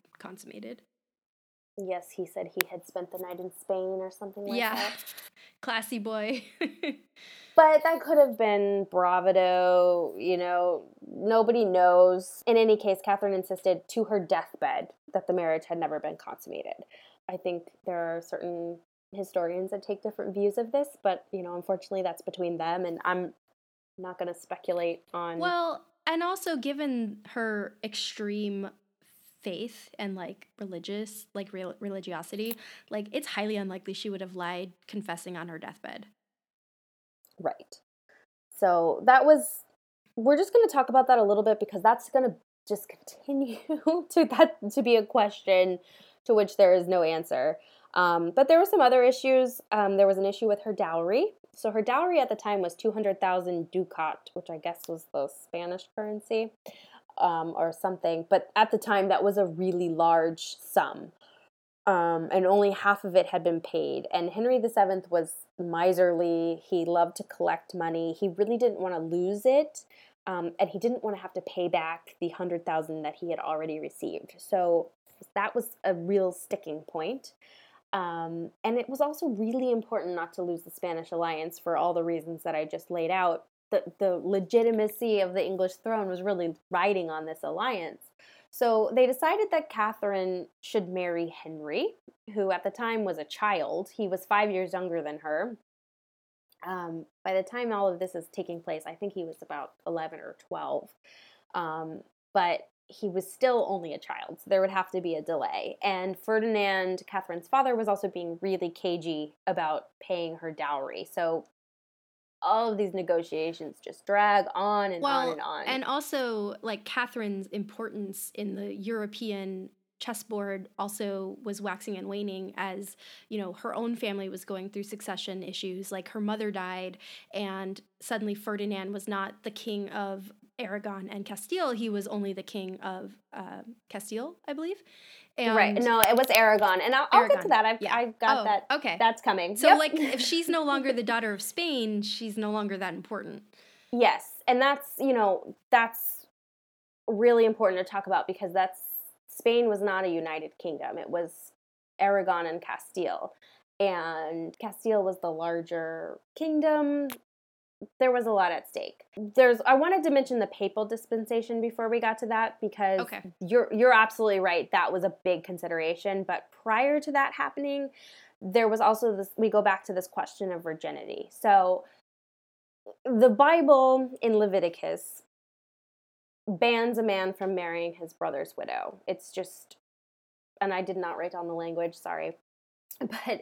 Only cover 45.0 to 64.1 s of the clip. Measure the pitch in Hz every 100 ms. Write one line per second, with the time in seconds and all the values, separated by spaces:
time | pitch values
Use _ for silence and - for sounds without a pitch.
45 | 208 240 208 202 - 185 185 180 - -
46 | - _ - 220 202 - 190 185 175 185
47 | 160 160 160 127 139 156 - _ _ -
48 | 175 170 170 175 269 330 381 415 254 254
49 | 247 254 269 262 254 240 - 214 202 196
50 | 196 190 196 202 226 202 220 196 180 165
51 | 170 226 415 - _ - 226 214 214 254
52 | 349 339 247 214 214 202 175 170 220 208
53 | 202 190 190 185 180 170 165 185 180 -
54 | 156 - - - - 165 170 170 - 165
55 | - - 139 - - 175 175 180 - -
56 | 214 214 - 226 226 _ - - - -
57 | _ - 180 165 165 - 165 160 185 185
58 | 170 165 165 190 - - 220 220 226 202
59 | 196 190 202 196 185 160 185 180 175 160
60 | 165 165 165 165 - - - - 147 -
61 | - _ _ _ _ _ _ _ - 185
62 | 170 165 165 190 185 202 202 190 202 202
63 | 202 180 175 180 170 165 165 160 147 135
64 | -